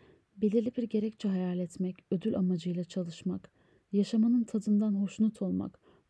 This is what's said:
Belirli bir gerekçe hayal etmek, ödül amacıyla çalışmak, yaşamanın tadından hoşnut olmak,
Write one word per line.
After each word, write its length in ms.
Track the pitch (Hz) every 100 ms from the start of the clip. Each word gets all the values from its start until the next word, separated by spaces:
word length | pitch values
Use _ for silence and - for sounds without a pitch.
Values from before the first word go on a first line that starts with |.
| - _ _ -
Belirli 400 | 208 220 226 -
bir 60 |
gerekçe 460 | 233 214 220 - 208
hayal 300 | 190 185 180
etmek, 380 | 180 - 180 180 _
ödül 260 | 190 220 190
amacıyla 480 | 185 180 180 175
çalışmak, 640 | 170 - 170 165 - 185 - _ _ _ _
yaşamanın 520 | 196 202 226 226 240
tadından 500 | 226 214 208 208 214
hoşnut 480 | 196 202 - 220 -
olmak, 380 | 185 180 - - _ _ _